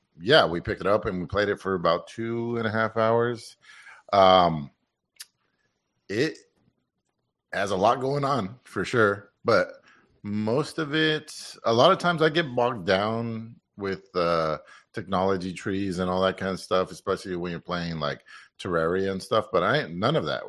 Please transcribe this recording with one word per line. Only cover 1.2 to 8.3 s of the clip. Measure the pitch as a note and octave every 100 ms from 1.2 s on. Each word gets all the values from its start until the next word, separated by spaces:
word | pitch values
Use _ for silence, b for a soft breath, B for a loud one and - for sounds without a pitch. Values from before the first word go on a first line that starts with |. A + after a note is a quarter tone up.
we | F2
played | G2 G2+
it | G2
for | F#2+
about | F#2+ E2+ E2+ -
two | - A2+ A#2 A#2 A#2
and | A2+
a |
half | A2 A2 A2+
hours. | A2 A#2 A#2+ A2+ - - B B B B -
Um, | G2+ F#2+ F#2 F2 D#2 C#2 _ _ _ _ - - _ _ _ _ _ _ _ -
it | G#2 D#3 - _ _ _ _ _ _ _ _ _ _ -
has | F#2 G2
a | F#2+
lot | G#2 C3
going | C3 C#3+
on | C#3